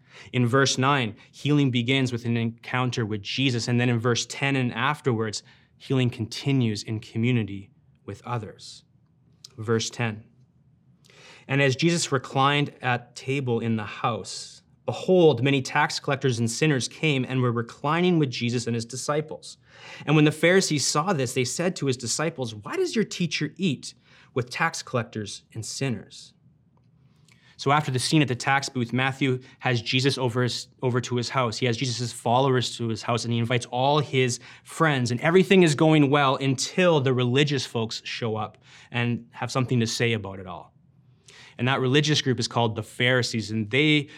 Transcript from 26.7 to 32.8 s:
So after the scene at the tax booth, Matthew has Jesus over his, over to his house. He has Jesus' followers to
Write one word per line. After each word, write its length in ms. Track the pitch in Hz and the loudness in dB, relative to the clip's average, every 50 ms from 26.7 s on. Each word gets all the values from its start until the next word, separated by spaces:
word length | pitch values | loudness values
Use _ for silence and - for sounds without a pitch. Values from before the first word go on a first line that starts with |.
| _ _ _ _ _ _ _ _ _ _ _ _ _ _ _ - _ - | _ _ _ _ _ _ _ _ _ _ _ _ _ _ _ -20 _ -4
So 140 | - 139 | 0 2
after 200 | 139 151 - - | 2 4 2 0
the 80 | 127 127 | -2 -2
scene 220 | - - - 156 | 0 2 4 4
at 80 | 147 123 | 4 4
the 60 | 127 | 0
tax 340 | 120 - 139 135 139 135 - | -2 0 0 2 2 0 -2
booth, 240 | - 127 120 113 117 | -4 -4 -4 -2 0
Matthew 460 | 127 131 135 131 - 147 135 127 127 127 - - _ | 0 0 0 0 0 0 0 0 -2 -4 -12 -20 _
has 220 | - 131 127 117 | -2 0 0 0
Jesus 360 | 110 - - 131 127 139 127 127 | 0 0 0 2 2 2 0 0
over 260 | 131 123 107 123 123 | -2 -2 0 0 0
his, 260 | 123 - - - - _ _ | 0 -2 -6 -10 -14 _ _
over 200 | - 127 120 123 | -4 -2 0 -2
to 160 | 120 - 123 120 | -2 -2 -4 -4
his 120 | 117 - | -4 -2
house. 280 | - 135 127 117 107 - | -2 0 0 0 -2 -2
He 80 | 127 | -2
has 100 | 123 117 | -2 0
Jesus' 380 | 113 143 131 117 110 123 113 - | -2 -2 -4 -4 -4 -6 -8 -8
followers 640 | - - 120 117 127 135 139 127 127 123 - - | -6 -2 2 2 4 4 4 2 2 0 -2 -4
to 100 | - | -6